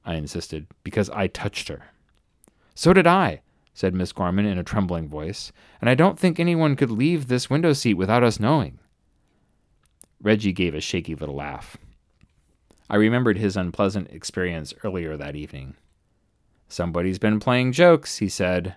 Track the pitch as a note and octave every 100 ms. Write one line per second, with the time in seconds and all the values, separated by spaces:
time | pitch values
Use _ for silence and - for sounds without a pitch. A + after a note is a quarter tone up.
0 | - E2 D2 F2 - D#2 D2+ _ - -
1 | G2 G#2 G2 - G2+ - - C#2+ - _
2 | _ _ _ _ - _ _ - D#3+ F#3
3 | E3+ F#3 D3+ D2+ _ _ _ - F#2+ F#2
4 | F2+ - F2+ F#2 G#2 F#2 E2 G#2+ F#2 E2+
5 | D#2 D2+ D#2+ G#2 - _ _ _ A#2 C3
6 | F3+ - F#3 E3 E3+ E3+ D#3 C#3 C3 A2
7 | D3 E3+ B2+ B2+ - C#3+ E3+ C#3+ A#2+ F#2
8 | F#2+ A#2 B2 G#2+ G#2+ D#3 D#2+ B1+ _ _
9 | _ _ _ _ _ _ _ _ _ _
10 | - _ G#2 G#2+ G#2+ F2 F2 D#2 - -
11 | - D#2+ D2+ C#2 C#2+ C#2+ - - - _
12 | _ _ _ _ _ _ _ _ _ G#2
13 | G#2+ A#2+ A#2+ G2 G#2 F#2+ F2+ - G2+ G2+
14 | F2+ E2 - - F2+ E2 C#2+ - G#2+ F#2
15 | D#2+ D2+ C#2+ D2 - C2+ C2 - _ _
16 | _ _ _ _ _ _ _ - F2 E2+
17 | F#2 F#2+ G#2+ G#2+ B2+ B2 B2+ B2+ F3 D#3+
18 | - - G2 - F#2 F2+ F2+